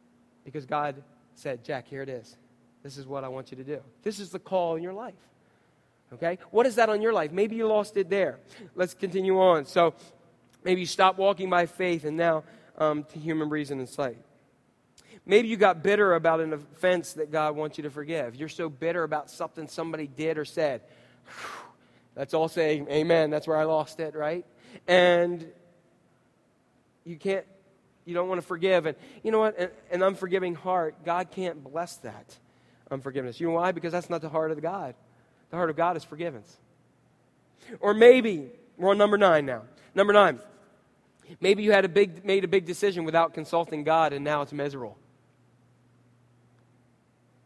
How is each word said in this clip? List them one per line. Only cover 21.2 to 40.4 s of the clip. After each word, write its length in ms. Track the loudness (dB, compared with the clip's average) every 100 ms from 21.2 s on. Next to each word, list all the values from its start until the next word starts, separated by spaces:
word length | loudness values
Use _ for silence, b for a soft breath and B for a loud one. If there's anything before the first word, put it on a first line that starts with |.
| -20
<sighs> 880 | -16 -16 -16 -18 _ _ _ _ -12
Let's 180 | -4
all 160 | -2 -2
say, 340 | 0 0 0 -2
"Amen." 400 | -2 2 2 2
That's 180 | -2 -2
where 80 | -2
I 80 |
lost 360 | 0 0 -2 -8
it, 160 | -10 -6
right? 300 | -6 -6 -10 _ B B 4
And 600 | 6 6 6 2 -2 -10 -20 _ _ _ _ _ _ _ _ _ _ _ _ _ _ -18
you 100 | -8
can't, 300 | -4 -4 -6 _ _ _ _ _
you 120 | -8 -4
don't 120 | -2
wanna 140 | -2
forgive. 440 | -4 -2 2 2 2
And 100 | -6 B B
you 80 | -2
know 80 | 2
what? 180 | 2 0
An, 120 | -6 -8 -8
an 100 | 0
unforgiving 540 | 0 0 -4 -2 -2 -6
heart, 500 | -2 -2 -2 -6 -4
God 240 | -4 -4
can't 320 | -8 -8 -8
bless 340 | -12 -10 -10 -12
that 400 | -16 -16 -20 -20 b b b b b
unforgiveness. 500 | -10 -8 -8 -10 -6
You 80 | -2
know 60 |
why? 180 | 0 0
Because 220 | -2 -4
that's 160 | -6 -6
not 120 | -8
the 60 | -4
heart 240 | -4 -2
of 100 | -4
God. 340 | -6 -6 -10 -14 _ b b b b
The 60 | -6
heart 120 | -4
of 60 | 0
God 220 | -2 -2
is 60 |
forgiveness. 540 | -8 -10 -10 -10 -20 _ _ _ _ _ _ _ _ _ _ _ B -4
Or 140 | 0
maybe, 560 | 8 10 10 8 -2 -6 -18 _ -2
we're 120 | 2
on 80 | 4
number 200 | 4 6
nine 280 | 6 4 2
now. 180 | -6 -12 b b
Number 200 | 0 6
nine, 260 | 8 6 4